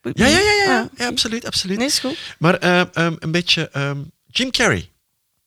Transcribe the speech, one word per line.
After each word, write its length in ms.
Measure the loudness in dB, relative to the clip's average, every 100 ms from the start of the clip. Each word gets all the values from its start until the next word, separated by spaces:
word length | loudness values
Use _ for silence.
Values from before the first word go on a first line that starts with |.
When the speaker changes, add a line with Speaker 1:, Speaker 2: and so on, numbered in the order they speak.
| -6
Speaker 1:
ja, 140 | 2 4
ja, 120 | 6
ja, 240 | 4 2
ja. 140 | 2 2
Speaker 2:
Ah, 60 |
oké. 180 | 0 -6
Speaker 1:
Ja, 60 | -4
absoluut, 380 | -2 -4 -4 -6
absoluut. 320 | -6 -4 -2
Speaker 2:
Nee, 80 | -2
is 120 | -2
goed. 360 | -4 -8 -12 0
Speaker 1:
Maar, 160 | 2 2
eh, 220 | 2 2
ehm, 360 | 0 0 -2 -2
een 120 | -4
beetje, 380 | -2 0 -2 -2
ehm, 300 | -4 -4 -6 -10 _ _
Jim 240 | -6 -2
Carrey. 400 | 2 2 2 -4 _ _ _ _ _